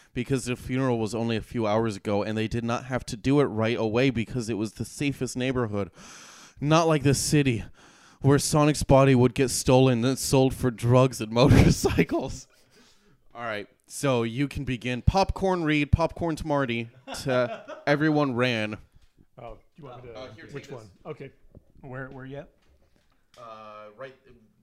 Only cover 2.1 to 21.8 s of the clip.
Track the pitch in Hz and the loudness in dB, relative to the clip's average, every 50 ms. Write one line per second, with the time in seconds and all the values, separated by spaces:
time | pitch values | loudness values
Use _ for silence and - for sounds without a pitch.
2.1 | 101 101 95 107 107 110 110 104 117 120 117 117 120 - 131 127 127 120 - - | -2 -2 -2 -2 -4 -4 -4 -4 -4 -4 -4 -4 -4 -4 -6 -6 -8 -8 -6 -8
3.1 | 127 104 - 131 139 147 135 87 107 107 110 113 120 101 113 110 104 120 135 139 | -10 -4 0 2 2 2 2 2 0 -2 -2 0 0 -2 -2 0 0 2 2 2
4.1 | 113 117 107 - - 127 110 110 113 95 113 104 - - 117 - - - 151 143 | 0 -2 -4 -4 -6 -6 -6 -4 -4 -4 -4 -6 -6 -8 -10 -10 -6 -4 -4 -4
5.1 | 131 - 131 117 - 127 123 131 127 127 120 104 107 101 98 - - - - - | -4 -4 -6 -6 -4 -4 -4 -2 -2 -2 -2 -2 -2 -4 -6 -6 -10 -18 -20 -20
6.1 | - - - - - - - - _ - 135 147 156 165 165 165 156 143 127 143 | -20 -20 -20 -20 -20 -20 -20 -20 _ -4 0 2 4 4 4 4 2 4 4 2
7.1 | 131 - - - 160 147 139 135 117 101 - - - - - - - _ - - | 2 2 2 2 2 4 4 2 0 -2 -4 -10 -16 -20 -20 -20 -20 _ -20 -20
8.1 | _ _ - 135 147 135 - - - 151 147 151 147 - - - 139 131 139 139 | _ _ 2 4 4 4 4 2 2 4 4 4 2 2 4 6 6 8 8 6
9.1 | 131 120 123 123 - - 135 120 - - - 139 131 127 131 131 123 113 117 135 | 6 6 4 4 2 0 -2 -2 -2 -2 2 4 6 6 6 4 4 2 0 -2
10.1 | 131 - - - 143 131 131 135 - - 123 127 113 101 120 120 127 127 131 131 | -2 -4 -2 0 2 2 2 2 0 -2 -4 -4 -2 -2 2 4 6 6 6 4
11.1 | 117 - 110 107 113 120 131 - - - - 170 - - - 370 - - - - | 2 -4 -8 -2 2 4 6 8 8 8 8 6 4 2 0 0 2 2 0 0
12.1 | - - 131 - - - - _ _ _ _ _ _ _ _ _ _ _ _ _ | -2 -4 -4 -6 -8 -12 -14 _ _ _ _ _ _ _ _ _ _ _ _ _
13.1 | _ _ _ _ - 117 120 113 107 104 98 - _ _ _ - - - 143 139 | _ _ _ _ -14 -10 -8 -6 -6 -6 -8 -12 _ _ _ -18 -8 -4 -2 0
14.1 | 127 120 113 117 110 131 143 135 - 151 135 117 123 107 - 127 123 120 - - | 0 0 0 -2 -2 -4 -4 -4 -4 -6 -6 -6 -6 -6 -4 -6 -6 -2 -2 0
15.1 | - 196 190 - - - 190 190 185 175 160 151 151 147 147 139 - 160 165 156 | 2 2 0 0 -2 -2 -2 0 0 0 0 0 0 0 0 0 0 0 0 -2
16.1 | - - 175 165 151 - - 151 143 139 135 123 117 117 117 117 - _ _ 269 | -4 -4 -4 -4 -4 -4 -4 -2 -2 -2 0 -2 -4 -6 -6 -10 -14 _ _ -14
17.1 | 254 - - 139 127 123 123 113 110 - - - - - - - 175 143 156 156 | -14 -8 -4 -2 0 0 0 -2 -6 -10 -14 -16 -18 -6 -2 -2 0 0 2 0
18.1 | 151 147 147 135 120 117 123 127 117 110 107 107 107 - - _ _ - _ _ | 2 0 0 0 0 -2 -2 -2 -2 -2 -4 -6 -8 -10 -14 _ _ -20 _ _
19.1 | _ _ 101 _ _ 127 123 113 107 - _ _ _ - 147 127 123 123 127 120 | _ _ _ _ _ -20 -18 -18 -18 -20 _ _ _ -20 -20 -20 -20 -20 -20 -18
20.1 | 113 127 131 123 117 107 - - 143 135 - - 143 117 110 92 - _ - 170 | -18 -18 -18 -18 -18 -20 -20 -16 -16 -16 -16 -16 -16 -18 -18 -20 -20 _ -16 -14
21.1 | 151 - 143 131 - _ - - - - - _ _ - | -14 -14 -16 -18 -20 _ -20 -20 -20 -20 -20 _ _ -20